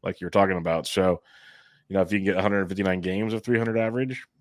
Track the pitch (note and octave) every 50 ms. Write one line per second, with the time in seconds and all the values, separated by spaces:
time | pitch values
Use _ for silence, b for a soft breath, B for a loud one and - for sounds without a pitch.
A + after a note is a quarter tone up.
0 | - F#2 F#2 - F#2 F2 - G#2 G2 F#2+ F#2+ F2 E2 E2 E2 E2 D2+ - - G2
1 | F#2 F#2 F2 E2+ b b b b b b b b b b b b b b F#2+ F#2+
2 | F#2 E2+ G2+ G2+ F#2+ G2 F#2 F#2 F#2+ G#2 G2+ G2+ F#2+ F2 F#2+ F#2+ G2+ F#2+ F#2 F#2
3 | F2 F#2 F#2 G2+ A2 A2 A2 A2 - A#2+ B2 A2+ A#2 A2+ A2 A2+ A2+ A2+ A2+ B2
4 | C3 C3 C3 - - - _ _